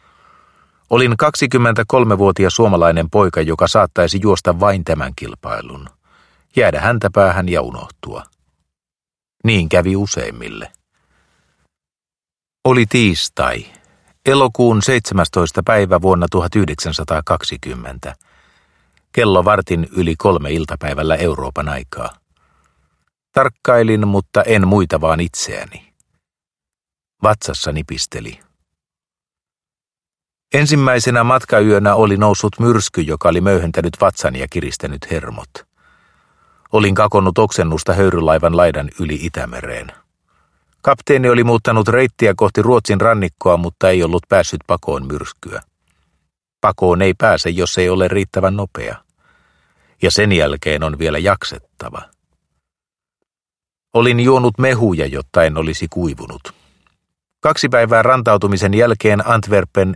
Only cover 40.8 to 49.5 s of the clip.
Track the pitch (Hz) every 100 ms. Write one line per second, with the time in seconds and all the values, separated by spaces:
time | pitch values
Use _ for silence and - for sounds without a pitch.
40.8 | - 135 - 135 127 120 120 117 123 110
41.8 | 107 120 131 - 110 92 104 - 110 123
42.8 | - 98 107 110 90 - 92 87 85 -
43.8 | 95 92 82 87 - 95 85 76 - 87
44.8 | - 71 67 73 - - - - - _
45.8 | _ _ _ _ _ _ _ _ 104 95
46.8 | 92 87 95 92 113 82 87 87 85 -
47.8 | 90 92 90 95 95 95 95 98 98 -
48.8 | 55 53 _ _ _ _ _